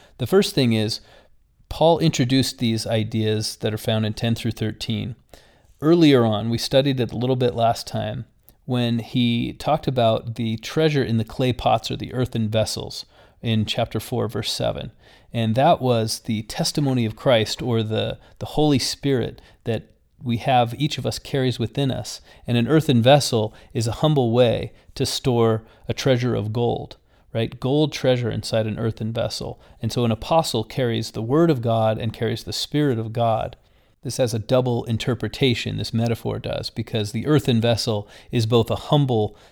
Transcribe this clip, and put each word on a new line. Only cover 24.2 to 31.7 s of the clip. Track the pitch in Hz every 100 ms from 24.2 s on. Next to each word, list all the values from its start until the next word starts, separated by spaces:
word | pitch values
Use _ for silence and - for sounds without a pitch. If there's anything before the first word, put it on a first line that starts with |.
| 120
way | 117 123 110 113 - _
to | - 131
store | - 139 120 113 113 - - -
a |
treasure | 117 - 127 123 113
of | 107
gold, | 110 120 90 - - _ _ _
right? | 113 113 120
Gold | 127 147 151
treasure | - 131 127 120
inside | 107 - 113 110
an | 101
earthen | 113 - 110
vessel. | 113 - - - - - -
And | 113
so | 123 120
an |
apostle | 220 - 165 160 117
carries | 110 - 123 113 113
the | -
word | 113 143 170
of | 135
God | 117